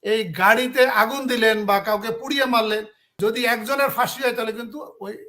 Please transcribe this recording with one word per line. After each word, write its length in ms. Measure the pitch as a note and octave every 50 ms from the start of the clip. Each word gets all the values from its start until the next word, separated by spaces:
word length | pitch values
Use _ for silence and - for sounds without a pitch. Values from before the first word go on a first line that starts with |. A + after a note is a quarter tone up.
এই 220 | - G3+ G#3+ A3+ A3
গাড়িতে 640 | F3 D3+ C3+ F#3 G3 A3+ A#3 B3+ B3 B3+ C4 B3+ C4
আগুন 400 | - - G#3+ A3+ C4+ C#4 C4+ B3+
দিলেন 380 | B3 A#3 A3 A3+ A3 G#3+ G#3
বা 140 | G3+ G3+ G3
কাউকে 320 | G3 G#3+ G#3+ G#3 G#3 A3+
পুড়িয়ে 340 | A3+ A3+ - C4+ D4 C#4 C4+
মারলেন, 400 | B3 B3 A#3 A3 G#3+ G#3+ G#3+ G#3+ - _ _ _ _ _ _
যদি 240 | G3 A3 A3+ A#3+ B3
একজনের 440 | A3+ A#3+ A3+ G#3+ A3+ C#4 C#4 C#4 C4+
ফাঁসি 300 | - A3+ B3 - - B3 C4+
হয়, 120 | B3 A#3
তাহলে 160 | A#3+ A3+ A3
কিন্তু 460 | G#3+ A3+ A#3+ A3+ G#3 D4 - - - _
ওই 140 | G3 G3 A3 - G4+